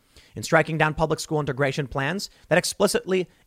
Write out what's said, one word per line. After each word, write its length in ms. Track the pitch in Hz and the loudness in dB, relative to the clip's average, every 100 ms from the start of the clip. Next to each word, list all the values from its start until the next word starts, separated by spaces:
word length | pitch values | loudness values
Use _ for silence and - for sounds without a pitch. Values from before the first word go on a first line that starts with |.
| _ _ _ | _ _ _
In 80 | - | -12
striking 340 | - 160 156 156 | 0 2 2 2
down 180 | 156 | 0
public 260 | 151 156 151 | 2 0 -2
school 180 | - 156 | -2 -4
integration 480 | 143 131 143 135 139 | -4 -2 -2 -2 -4
plans 440 | 143 135 190 - _ - | -4 -4 -4 -8 _ 0
that 100 | 165 | 2
explicitly 680 | - - 196 - - 185 175 _ | 2 2 2 2 0 -2 -2 _